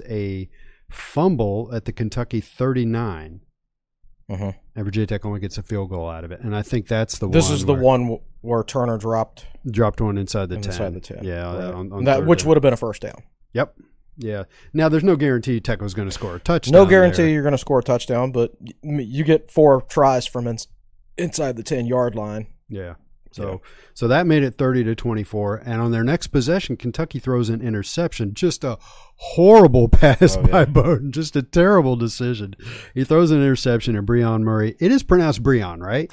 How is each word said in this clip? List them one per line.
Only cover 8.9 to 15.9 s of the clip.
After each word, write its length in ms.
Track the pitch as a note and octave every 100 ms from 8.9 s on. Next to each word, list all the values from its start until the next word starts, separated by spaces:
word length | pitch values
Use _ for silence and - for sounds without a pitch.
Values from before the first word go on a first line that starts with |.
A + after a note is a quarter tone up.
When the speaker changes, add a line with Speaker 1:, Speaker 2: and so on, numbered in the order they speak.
| A2+
Speaker 2:
dropped 480 | A2 A2 A2+ - - - C#3
Speaker 1:
Dropped 300 | G#2+ G#2+ -
one 180 | G#2+ G2+
inside 300 | G2 G#2+ F#2+
the 80 | F#2
Speaker 2:
inside 220 | G2+ F2+
Speaker 1:
ten. 160 | G2
Speaker 2:
the 60 | F2+
ten. 220 | - F#2+
Speaker 1:
Yeah, 300 | G2 F2 F2 F2
Speaker 2:
Right. 160 | F2+
Speaker 1:
on, 180 | F2+ F#2+
on 120 | G2 B2+
Speaker 2:
That, 140 | C3+
Speaker 1:
third 80 | D3+
Speaker 2:
which 120 | E3+
Speaker 1:
down. 80 | D#3+
Speaker 2:
would 80 | D#3
have 40 |
been 120 | C3+
a 40 | A#2
first 240 | A#2 G2+
down. 220 | - - - _ _
Speaker 1:
Yep. 220 | A#2 D3 _ _ _ _ -
Yeah. 260 | A2+ G#2 F#2+ _ -
Now, 140 | D#3 D#3+
there's 160 | D#3
no 140 | F#3+ D#3
guarantee 420 | C#3+ B2 B2 A#2
Tech 220 | A2 A2
was 120 | G2+